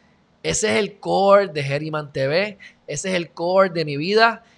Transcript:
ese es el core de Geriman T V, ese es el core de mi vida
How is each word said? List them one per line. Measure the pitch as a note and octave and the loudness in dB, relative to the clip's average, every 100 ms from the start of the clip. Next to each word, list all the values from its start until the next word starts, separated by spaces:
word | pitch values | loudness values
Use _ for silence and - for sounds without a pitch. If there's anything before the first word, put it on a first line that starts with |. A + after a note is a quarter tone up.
| _ _ _ _ | _ _ _ _
ese | D#3 D#3 G#3+ | -6 -2 0
es | A3 | 0
el | G3+ - | -2 -6
core | E3 F3+ G3 G3+ F#3+ | -2 2 6 4 4
de | D3+ | -4
Geriman | C#3 C#3+ D#3 D#3 D3 | -4 -4 -4 -8 -8
T | C#3 C3+ | -4 -2
V, | E3 G#3 G3 - _ - | 0 -2 -8 -20 _ -12
ese | D3 F#3+ | -8 -4
es | F#3 | -4
el | E3 | -6
core | - E3+ F#3 F#3+ | -6 0 2 2
de | E3+ | 0
mi | D3+ C#3+ | -4 -4
vida | E3 G#3+ A3+ G#3 _ | 0 4 2 2 _